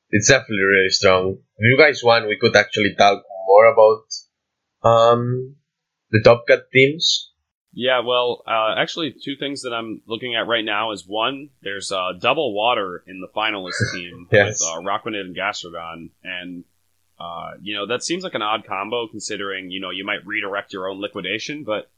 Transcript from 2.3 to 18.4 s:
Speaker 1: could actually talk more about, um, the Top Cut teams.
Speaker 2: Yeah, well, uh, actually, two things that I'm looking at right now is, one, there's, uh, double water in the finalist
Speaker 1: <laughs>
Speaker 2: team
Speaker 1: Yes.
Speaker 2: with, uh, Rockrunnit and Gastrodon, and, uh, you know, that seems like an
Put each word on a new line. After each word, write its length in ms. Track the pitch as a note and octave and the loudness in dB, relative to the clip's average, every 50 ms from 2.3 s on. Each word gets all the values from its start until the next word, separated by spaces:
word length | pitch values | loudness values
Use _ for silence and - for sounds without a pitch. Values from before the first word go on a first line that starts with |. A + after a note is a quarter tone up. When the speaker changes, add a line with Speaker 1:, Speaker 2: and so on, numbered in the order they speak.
| G#2 G2+ | -4 0
Speaker 1:
could 180 | A#2+ A2 - | 0 4 4
actually 380 | G#2 G2+ - - A2 G#2 G2+ F#2+ | 4 2 4 0 0 0 0 4
talk 260 | - G2+ G2+ G2+ G2 - - G2 F#2+ F#2+ | 4 4 4 4 2 -4 -14 -14 -8 2
more 260 | F#2+ G2 G#2 A2+ A2+ A2 | 6 8 10 10 8 8
about, 300 | A2+ A2 A2 A2 A2 _ - - - - _ _ _ _ _ _ _ _ _ _ _ - | 8 6 6 6 2 _ -16 -18 -18 -18 _ _ _ _ _ _ _ _ _ _ _ 2
um, 720 | A2+ A#2 A2+ A#2 A#2 A#2+ A#2+ A#2+ B2 B2+ B2+ C3 C3 C#3+ _ _ _ _ _ _ _ _ _ _ - | 4 6 6 6 6 4 4 2 -4 -4 -6 -6 -10 -14 _ _ _ _ _ _ _ _ _ _ -2
the 100 | - A2 - | -2 4 6
Top 220 | A#2+ A#2 A#2 - | 6 6 6 6
Cut 240 | - C3 B2 - _ - | 2 2 2 2 _ 2
teams. 580 | C3 C3 C#3 D3+ E3+ - - - - - - _ _ _ _ _ _ _ _ - | 4 4 4 2 0 -2 -2 -2 -2 -6 -10 _ _ _ _ _ _ _ _ -12
Speaker 2:
Yeah, 280 | - A#2+ B2+ C3 B2 A2+ | -6 -2 0 0 0 0
well, 380 | A#2+ B2 B2 B2 B2 A2+ - - | 0 0 0 0 -2 -4 -6 -6
uh, 280 | - A2+ A2+ A2 A2 F2+ A2 | -4 -2 -2 0 0 -2 -2
actually, 340 | D#3 - - - E3 C3+ - _ - | -4 -4 -4 -8 -8 -8 -8 _ -12
two 100 | C#3 C#3 | -12 -10
things 260 | - D3 C#3 C#3+ - C3 | -8 -8 -10 -10 -10 -10
that 100 | B2+ A#2 | -8 -8
I'm 280 | A#2 A2+ A2+ G#2 - _ | -8 -8 -10 -12 -14 _
looking 300 | G2+ A2+ G#2+ A#2+ B2 A#2 | -12 -12 -10 -8 -6 -4
at 100 | A2+ G2+ | -4 -2
right 180 | G2 A#2 A#2 A2 | -2 -2 -2 -2
now 280 | A2 G#2 G#2 A2 A2+ G#2+ | -2 -2 -2 -2 -4 -6
is, 120 | F#2+ - | -8 -12
one, 440 | F#2+ G2+ A2 A2 B2 C#3 C3+ D3+ C#3 _ _ - | -10 -6 -2 -2 -2 -4 -6 -14 -20 _ _ -12
there's, 280 | - G2+ G2 F#2 - | -12 -10 -10 -8 -6
uh, 220 | G2 F#2+ F2+ F#2 F#2 F2+ | -6 -4 -4 -6 -6 -4
double 340 | G2+ A#2 C#3 D#3 D3+ B2 G2+ | 0 0 0 0 -2 -4 -4
water 480 | G2+ G#2+ A#2+ B2 A2+ G2 F#2 F2 E2 _ | -2 0 0 0 0 -2 -6 -8 -12 _
in 140 | - F#2+ F#2+ | -16 -18 -16
the 80 | F2+ - - | -16 -10 -6
finalist 360 | G#2 G#2+ A2 G#2+ G2+ F#2 F2+ - - A2+ | -4 -4 -4 -4 -6 -8 -8 -6 -6 -6
Speaker 1:
<laughs> 100 | A2+ - | -6 -6
Speaker 2:
team 340 | F#2 F2 F2 F2 F2 F2+ - | -10 -12 -12 -16 -16 -8 2
Speaker 1:
Yes. 300 | A2+ G#2 G2+ G#2 G#2+ - | 4 4 4 2 0 -6
Speaker 2:
with, 80 | - E2 | -6 -6
uh, 100 | D#2+ E2 F2+ G2 | -6 -8 -6 -6
Rockrunnit 320 | G2+ A2 - A#2 G#2+ G2+ F#2+ | -6 -6 -6 -8 -8 -8 -8
and 140 | F2+ F2 | -10 -8
Gastrodon, 760 | F2+ F#2+ G2+ G2+ - - F2 E2+ E2+ E2+ E2 E2 E2 E2 D#2+ _ _ - | -6 -6 -6 -6 -6 -10 -12 -14 -12 -12 -12 -14 -14 -16 -20 _ _ -16
and, 420 | F#2 F#2 F2+ F2+ F2+ F2 F2 E2 _ _ _ _ _ _ _ _ _ _ - | -14 -12 -12 -12 -12 -14 -14 -16 _ _ _ _ _ _ _ _ _ _ -16
uh, 340 | F2 E2+ E2+ E2 E2 D#2+ D#2 - | -14 -12 -12 -12 -12 -14 -16 -16
you 140 | F2 G2+ G#2 | -12 -10 -8
know, 120 | G#2 G2+ | -8 -6
that 180 | G2 A#2+ B2 - | -6 -6 -6 -4
seems 180 | - E3 F#3+ F#3 | -6 -8 -6 -8
like 120 | F3+ - | -8 -8
an 80 | B2 | -6